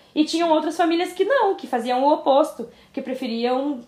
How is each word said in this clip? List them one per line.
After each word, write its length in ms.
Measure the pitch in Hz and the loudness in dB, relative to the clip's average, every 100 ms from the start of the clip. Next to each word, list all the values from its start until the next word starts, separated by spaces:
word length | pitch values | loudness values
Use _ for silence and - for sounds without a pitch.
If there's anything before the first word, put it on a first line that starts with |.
| _ - | _ -2
E 80 | 302 | 0
tinham 240 | 330 339 | 0 2
outras 260 | 311 311 320 | 2 0 0
famílias 360 | 339 339 359 | 0 0 -2
que 100 | - 381 | -2 0
não, 280 | 554 403 381 | 2 2 -2
que 120 | 233 | -4
faziam 340 | 247 233 254 | -4 -2 0
o 80 | 277 | 2
oposto, 560 | 302 285 269 302 - 214 - _ | 2 4 2 2 -2 -14 -16 _
que 100 | - | -12
preferiam, 800 | - 254 254 233 240 254 285 254 | -8 -6 -6 -4 -2 0 -2 -6